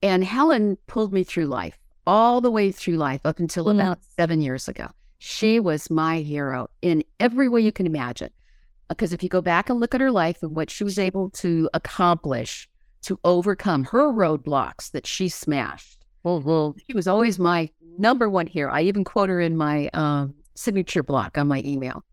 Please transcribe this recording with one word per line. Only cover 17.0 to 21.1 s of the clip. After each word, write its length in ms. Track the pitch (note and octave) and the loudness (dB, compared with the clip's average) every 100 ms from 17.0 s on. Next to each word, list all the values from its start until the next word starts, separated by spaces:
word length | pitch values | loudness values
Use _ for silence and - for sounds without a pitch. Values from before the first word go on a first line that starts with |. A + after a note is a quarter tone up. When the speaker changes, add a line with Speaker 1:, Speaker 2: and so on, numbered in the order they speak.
| F3 | 0
Speaker 1:
always 300 | G3 A#3 F3+ | 2 2 2
my 320 | F3 F3 D#3+ _ - - | 2 2 -2 _ -20 0
number 300 | G#3+ B3+ A3+ | 2 2 2
one 180 | F#3+ E3 | 0 -2
hero. 240 | E3 C#3 | -4 -2
I 120 | C#3 | 0
even 220 | E3+ G3+ | 0 0
quote 260 | F#3+ - G3 | -2 0 0
her 100 | F3+ | 2
in 160 | E3+ E3 | 0 0
my, 320 | D3+ D3 C#3+ | 0 0 -2
um, 400 | - D3+ D3 C#3 C#3 _ | -2 0 0 -4 -8 _
signature 480 | - - G3 F3 - | -8 -2 -2 -2 -2
block 360 | C3+ | 0